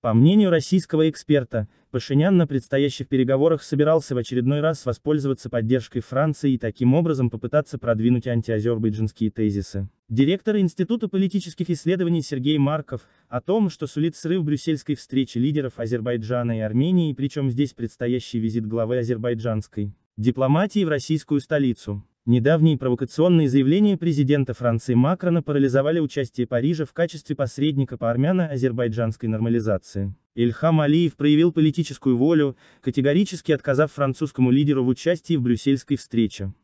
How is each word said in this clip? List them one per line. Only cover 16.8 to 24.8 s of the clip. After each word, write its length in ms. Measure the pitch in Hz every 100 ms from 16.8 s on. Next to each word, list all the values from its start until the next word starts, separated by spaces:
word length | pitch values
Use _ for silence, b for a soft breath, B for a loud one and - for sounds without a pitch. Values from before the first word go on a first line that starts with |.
| 160 185 160
причем 400 | 135 135 147 135
здесь 220 | 123 143
предстоящий 640 | - 117 - 120 127 - 120
визит 260 | 113 113 107
главы 340 | 113 113 127
азербайджанской 920 | 117 117 120 117 117 107 - - 104 - _ -
дипломатии 680 | 113 123 131 151 202 208 170
в 40 |
российскую 520 | 147 - 156 - 143
столицу. 640 | - 151 131 113 - 101 - _ -
Недавние 520 | 123 123 160 160 143
провокационные 720 | 131 123 127 - 175 170 143
заявления 480 | 135 131 180 208 190
президента 560 | 170 143 135 143 131
Франции 400 | 117 120 113